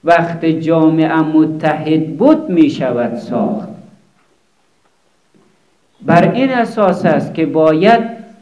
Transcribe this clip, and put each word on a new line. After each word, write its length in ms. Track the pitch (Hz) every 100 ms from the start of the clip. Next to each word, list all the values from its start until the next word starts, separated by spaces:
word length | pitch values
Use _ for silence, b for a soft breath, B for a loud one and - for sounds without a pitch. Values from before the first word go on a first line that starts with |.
وقت 420 | 160 170 165 165 160
جامعه 760 | 156 156 165 160 160 156 160
متحد 960 | 156 156 156 156 156 147 156 156 - -
بود 320 | 254 311 -
می‌شود 680 | 175 147 - 135 120 117 -
ساخت. 520 | - 120 101 - - - - _ _ _ _ _ _ _ _ _ _ _ _ _ _ _ _ _ _ _ _ _ -
بر 260 | 170 175
این 180 | 240 269
اساس 560 | 254 220 - 196 180 175
است 280 | 151 -
که 120 | - 156
باید 800 | 156 156 156 190 226 226 - - -